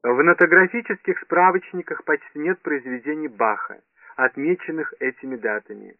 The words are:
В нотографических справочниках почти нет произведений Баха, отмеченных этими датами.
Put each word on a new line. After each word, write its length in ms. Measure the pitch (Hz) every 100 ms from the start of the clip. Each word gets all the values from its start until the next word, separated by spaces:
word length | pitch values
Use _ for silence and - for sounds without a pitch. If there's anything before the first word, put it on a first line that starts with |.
В 200 | 120 123
нотографических 960 | 160 170 175 175 185 240 233 196 - 180
справочниках 840 | - 170 180 185 - 180 - 151
почти 340 | - 151 - 147
нет 220 | 156 185
произведений 680 | - 143 127 127 131 151 151
Баха, 520 | 104 113 104 - - _ _ - -
отмеченных 800 | 127 - 147 180 - 160 151 -
этими 360 | 131 131 135 127
датами. 600 | 110 107 _ 104 101 95